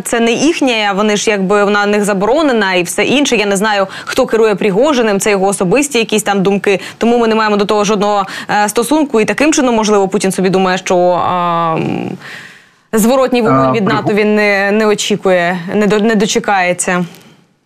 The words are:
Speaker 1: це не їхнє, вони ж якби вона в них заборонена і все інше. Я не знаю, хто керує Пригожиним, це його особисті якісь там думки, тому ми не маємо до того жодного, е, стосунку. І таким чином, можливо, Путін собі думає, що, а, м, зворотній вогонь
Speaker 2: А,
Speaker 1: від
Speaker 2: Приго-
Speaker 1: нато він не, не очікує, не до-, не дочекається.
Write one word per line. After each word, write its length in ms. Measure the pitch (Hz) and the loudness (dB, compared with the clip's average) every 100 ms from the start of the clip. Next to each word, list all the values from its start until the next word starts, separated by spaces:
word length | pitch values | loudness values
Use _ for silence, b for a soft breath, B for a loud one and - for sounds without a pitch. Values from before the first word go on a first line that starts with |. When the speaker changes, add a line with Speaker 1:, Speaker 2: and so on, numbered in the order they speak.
Speaker 1:
це 180 | 190 240 | -2 0
не 120 | 233 | 0
їхнє, 600 | 233 285 339 269 226 208 190 | 2 0 0 0 0 0 0
вони 200 | 214 208 | 0 0
ж 140 | - | 0
якби 340 | 208 185 208 | -2 0 2
вона 200 | 202 208 | 2 2
в 40 | 202 | 2
них 160 | 208 | 0
заборонена 720 | 202 196 208 285 302 233 190 | 0 0 0 2 2 0 0
і 80 | 185 | 0
все 220 | 175 - | -2 -2
інше. 320 | 202 262 277 226 | 0 0 0 0
Я 100 | 202 | 0
не 100 | 196 | 0
знаю, 300 | 220 208 190 B | 0 0 -2 B
хто 220 | B - 247 | B -2 0
керує 280 | 220 220 | 2 2
Пригожиним, 680 | 190 214 185 294 254 220 196 | 0 0 2 2 2 0 0
це 100 | 220 | 0
його 160 | 196 196 | 0 0
особисті 520 | 196 185 240 277 240 | 0 0 0 0 -2
якісь 240 | 226 214 | 0 -2
там 200 | 208 202 | 0 0
думки, 380 | 190 202 208 190 B B | 0 0 0 -2 B B
тому 200 | 226 240 | 0 2
ми 100 | 226 | 2
не 60 | |
маємо 220 | 220 214 208 | 2 2 0
до 80 | |
того 200 | 202 214 | 0 0
жодного, 400 | 202 214 202 208 185 B B 202 | 0 0 0 0 -2 B B 0
е, 40 | 208 | 0
стосунку. 520 | 233 226 311 285 220 | 0 0 0 2 0
І 40 | |
таким 280 | 214 - 294 | 0 0 0
чином, 220 | 302 254 | 2 2
можливо, 340 | 226 214 208 190 | 2 2 2 2
Путін 240 | 202 190 | 0 -2
собі 180 | 185 190 | 0 0
думає, 280 | 190 185 185 | 2 0 0
що, 420 | 185 180 180 170 - | 0 2 2 2 0
а, 460 | 180 175 170 165 160 | -2 -2 -2 -2 -2
м, 340 | - - - 185 B B B B B B B | -4 -6 -6 -10 B B B B B B B
зворотній 500 | 220 226 269 254 247 | -2 2 2 2 0
вогонь 160 | 226 - | 0 2
Speaker 2:
А, 140 | 131 | 2
Speaker 1:
від 120 | - | 0
Speaker 2:
Приго- 100 | 196 | 0
Speaker 1:
нато 200 | 220 208 | -2 -2
він 200 | 208 214 | 0 0
не, 360 | 208 208 196 202 | 2 2 2 0
не 140 | 214 214 | 0 0
очікує, 720 | 208 - 202 196 180 170 185 170 | 0 -2 -2 0 0 0 -4 -4
не 120 | 202 208 | -2 0
до-, 140 | 214 | 2
не 140 | 220 | 2
дочекається. 880 | 220 214 233 - 196 180 180 - 180 175 B B B B _ | 0 0 -2 0 0 0 -2 -2 -2 -4 B B B B _